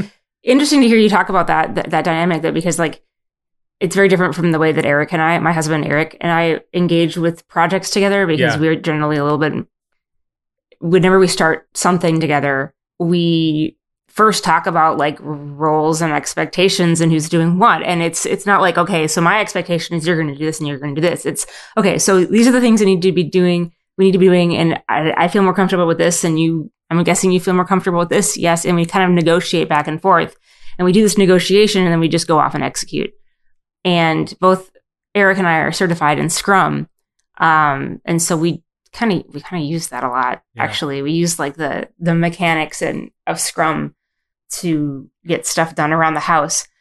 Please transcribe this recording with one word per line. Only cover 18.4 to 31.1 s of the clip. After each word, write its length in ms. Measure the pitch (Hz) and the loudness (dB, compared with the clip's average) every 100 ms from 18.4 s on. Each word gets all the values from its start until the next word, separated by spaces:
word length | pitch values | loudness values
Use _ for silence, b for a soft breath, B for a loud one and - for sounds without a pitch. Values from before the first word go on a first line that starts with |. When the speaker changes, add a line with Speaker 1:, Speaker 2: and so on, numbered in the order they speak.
| 202 | 0
Speaker 1:
not 140 | 196 | 2
like, 160 | 185 170 | 2 0
"Okay, 300 | 170 170 156 | 0 0 0
so 140 | 185 | 0
my 180 | 170 214 | 2 2
expectation 560 | 202 185 170 170 - 170 | -2 -4 -4 -4 -4 -4
is 120 | 160 | -2
you're 100 | 165 | -2
gonna 180 | 156 139 | -2 -4
do 100 | 156 | -6
this 140 | 156 | -4
and 80 | 147 | -6
you're 120 | 135 | -6
gonna 160 | 147 143 | -6 -2
do 60 | |
this." 220 | 170 165 - | -2 -2 -4
It's, 200 | 170 - B B 220 | -8 -10 B B -2
"Okay, 220 | 190 160 | 0 0
so 260 | - 190 175 | 2 2 4
these 220 | 214 240 | 4 4
are 40 | |
the 100 | 247 | 4
things 200 | 240 220 | 4 4
I 40 | 196 | 4
need 180 | 185 | 2
to 80 | 185 | 2
be 120 | 170 | 0
doing, 480 | 160 180 180 175 175 - _ - | 0 2 2 0 -4 -10 _ 0
we 80 | 190 | 2
need 80 | |
to 40 | 180 | 4
be 80 | 185 | 4
doing, 300 | 180 170 139 | 4 2 2
and 240 | 165 - - | 0 -2 -4
I, 240 | 131 160 - | -2 0 0
I 120 | 170 | 0
feel 160 | 208 | 2
more 100 | 190 | 2
comfortable 320 | 180 185 185 170 | 2 0 2 0
with 140 | 165 | 2
this, 240 | 170 170 | 0 0
and 160 | 170 160 | 0 0
you, 320 | 165 165 156 - - | 0 -2 -6 -14 -4
I'm 140 | 165 | 0
guessing 280 | 170 180 190 | 0 2 2
you 80 | 180 | 0
feel 140 | 185 | 0
more 120 | 180 180 | -2 0
comfortable 340 | 185 185 170 | -2 0 -2
with 100 | 170 | 0
this." 280 | 202 - - | 0 0 -2
Yes. 280 | 170 170 185 | -2 0 0
And 100 | 170 | 0
we 100 | 170 | 0
kind 180 | 196 185 | 0 2
of 60 | |
negotiate 580 | 175 165 170 170 170 165 | 2 2 0 0 -2 0
back 180 | 151 151 | -2 -2
and 140 | 156 | -2
forth, 340 | 190 170 156 - b b b - | 2 2 0 -8 b b b -2
and 60 | 180 | 2
we 60 | |
do 100 | 190 | 4
this 140 | 214 | 4